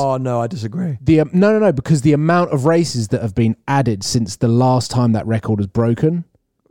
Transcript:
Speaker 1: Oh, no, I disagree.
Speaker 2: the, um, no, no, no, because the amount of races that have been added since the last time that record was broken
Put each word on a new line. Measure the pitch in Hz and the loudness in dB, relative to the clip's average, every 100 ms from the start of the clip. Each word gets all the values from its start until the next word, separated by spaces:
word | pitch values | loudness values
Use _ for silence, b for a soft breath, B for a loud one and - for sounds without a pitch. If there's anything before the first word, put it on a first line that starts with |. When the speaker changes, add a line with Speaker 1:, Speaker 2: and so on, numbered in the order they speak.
Speaker 1:
Oh, | 139 131 | 0 -2
no, | 127 120 | -2 -2
I | 117 | -4
disagree. | 131 107 165 175 123 | -6 -8 -6 -6 -4
Speaker 2:
the, | 135 156 | 2 2
um, | 151 | 2
no, | 180 202 | 2 2
no, | 220 | 2
no, | 208 | 2
because | 135 - 156 | 0 0 2
the | 151 | 2
amount | 143 160 175 180 | 2 2 2 0
of | 143 143 | 0 2
races | 170 170 120 104 | 2 0 -4 -4
that | 123 | -4
have | 113 | -4
been | 104 113 - - | 0 0 -2 -2
added | 139 120 101 | -2 0 -4
since | - 123 101 - | -2 -2 -4 -2
the | 117 | 0
last | 117 127 127 - | 2 2 0 -2
time | 123 120 | 0 0
that | 110 110 | 0 -2
record | 110 - 104 | -4 -2 -2
was | 98 | -2
broken | 120 117 113 156 170 - _ _ _ _ | -2 0 2 0 -2 -6 _ _ _ _